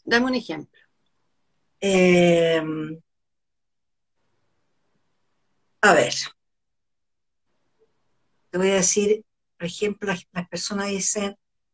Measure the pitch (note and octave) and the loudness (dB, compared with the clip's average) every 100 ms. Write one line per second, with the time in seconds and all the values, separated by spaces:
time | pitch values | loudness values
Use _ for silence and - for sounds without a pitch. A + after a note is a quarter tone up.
0 | - A#3 B3+ B3+ A#3 D#3 D3 _ _ _ | -2 0 0 -2 -6 -12 -14 _ _ _
1 | _ _ _ _ _ _ _ _ G3 F#3+ | _ _ _ _ _ _ _ _ 0 4
2 | F3+ F3 F3 E3+ E3 E3 D#3 D#3 D#3 D#3+ | 6 6 6 4 2 0 -2 -6 -8 -12
3 | _ _ _ _ _ _ _ _ _ _ | _ _ _ _ _ _ _ _ _ _
4 | _ _ _ _ _ _ _ _ _ _ | _ _ _ _ _ _ _ _ _ _
5 | _ _ _ _ _ _ _ _ G#3 E3 | _ _ _ _ _ _ _ _ 4 4
6 | B2+ - - - _ _ _ _ _ _ | 2 -4 -10 -14 _ _ _ _ _ _
7 | _ _ _ _ _ _ _ _ _ _ | _ _ _ _ _ _ _ _ _ _
8 | _ _ _ _ _ F3+ F#3+ F#3+ F#3 - | _ _ _ _ _ -2 0 0 0 0
9 | G3+ G#3+ - _ _ _ F3 F3 G#3 G3+ | 0 -2 -4 _ _ _ -12 -6 -6 -6
10 | G3+ F3+ - F#3 F3 E3+ - G#3 G3+ G3 | -6 -8 -8 -12 -10 -10 -8 -6 -6 -6
11 | F#3+ G#3+ G3+ G3+ _ _ _ | -4 -4 -6 -10 _ _ _